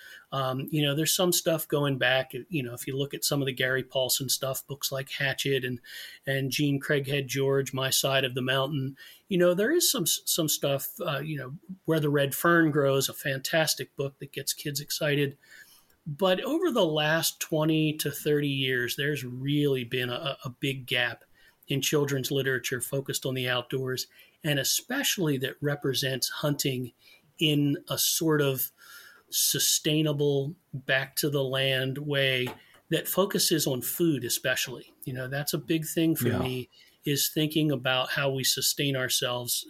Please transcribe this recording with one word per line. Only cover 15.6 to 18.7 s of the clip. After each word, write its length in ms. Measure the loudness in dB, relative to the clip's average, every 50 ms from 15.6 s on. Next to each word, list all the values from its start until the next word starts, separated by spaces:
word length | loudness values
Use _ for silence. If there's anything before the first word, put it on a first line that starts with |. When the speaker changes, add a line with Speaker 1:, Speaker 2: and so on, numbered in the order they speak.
| -20 -20 -20 -20 _ _ _ _ -10
Speaker 1:
But 340 | -8 -4 2 4 4 4 2
over 300 | 0 0 0 2 2 2
the 140 | 4 4 4
last 540 | 4 2 2 2 2 2 2 2 0 -2 -4
twenty 540 | -4 -2 0 2 4 4 4 4 4 2 0
to 140 | -2 -4 -6
thirty 360 | -4 -2 0 2 2 2 2
years, 480 | 0 0 0 0 0